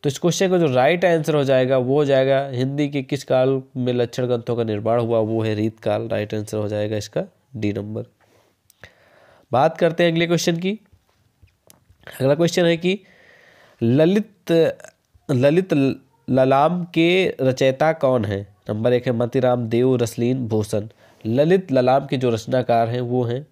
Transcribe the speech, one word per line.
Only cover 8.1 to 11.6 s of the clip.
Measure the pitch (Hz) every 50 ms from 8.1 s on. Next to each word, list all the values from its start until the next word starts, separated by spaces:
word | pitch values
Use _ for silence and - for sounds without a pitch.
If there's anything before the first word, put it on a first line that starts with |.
| _ _ _ _ _ _ _ _ _ _ _ _ _ _ - - _ _ _ _ _ _ _ _ _ _ _ _
बात | 113 123 139 160 160 -
करते | 180 170 160 165 175
हैं | 170
अगले | 165 165 170 165
क्वेश्चन | 175 165 - - 170 165
की। | 175 190 208 220 _ _ _ _ _ _ _ _ _ _ _ _ _ _ _ _